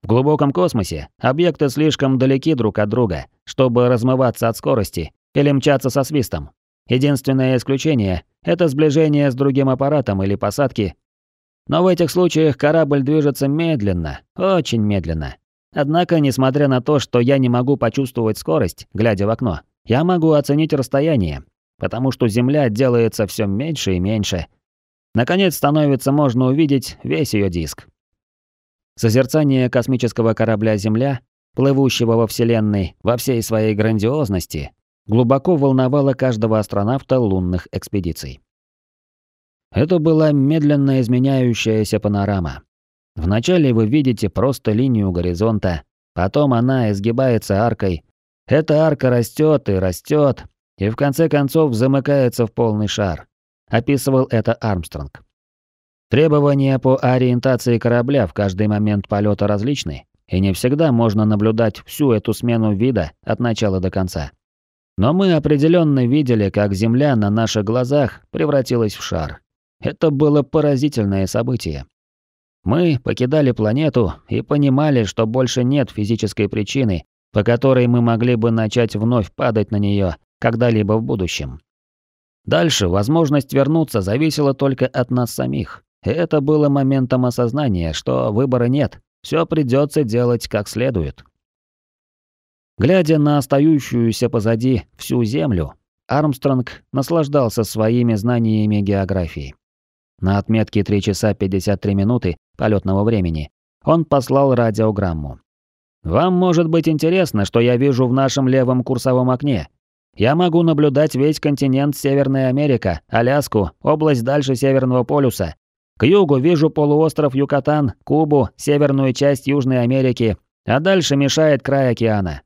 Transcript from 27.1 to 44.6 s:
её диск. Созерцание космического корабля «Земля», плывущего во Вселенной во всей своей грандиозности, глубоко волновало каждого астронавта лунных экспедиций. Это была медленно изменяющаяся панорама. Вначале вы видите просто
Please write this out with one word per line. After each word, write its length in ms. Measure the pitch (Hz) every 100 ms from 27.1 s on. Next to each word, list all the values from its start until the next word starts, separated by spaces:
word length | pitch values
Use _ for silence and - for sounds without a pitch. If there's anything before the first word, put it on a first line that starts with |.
| 160 139
её 160 | 107 98
диск. 380 | 85 76 - - _ _ _ _ _ _ _ _ _ _ -
Созерцание 720 | 117 117 127 156 147 135 123
космического 640 | 123 117 127 117 - 113
корабля 440 | 110 110 107 110 107
«Земля», 420 | 107 110 139 131 _ _ _
плывущего 600 | - 135 135 135 - 117
во 120 | 117 113
Вселенной 680 | - 117 113 107 101 87 _
во 140 | 101 117
всей 240 | - 120
своей 340 | - 110 110
грандиозности, 960 | 104 107 110 107 147 113 95 - 78 69 _ _ _
глубоко 520 | - 110 120 135 160 160
волновало 560 | 139 131 127 143 139
каждого 460 | 127 131 113 110 110
астронавта 600 | 101 104 101 131 - 131
лунных 480 | 110 95 90 90 -
экспедиций. 680 | - - 101 85 78 67 65 _ _ _ _ _ _ _ _ _ _ _ _ _
Это 260 | - 156 180
была 320 | 156 156 156
медленно 680 | 143 135 160 147 147 139 135
изменяющаяся 1000 | 117 123 135 135 123 113 113 110 104 104
панорама. 600 | 104 101 98 98 80 65 _ _ _ _ _
Вначале 580 | - 82 107 120 180 143
вы 120 | 113
видите 440 | 107 151 131 113 101
просто 420 | - 127 127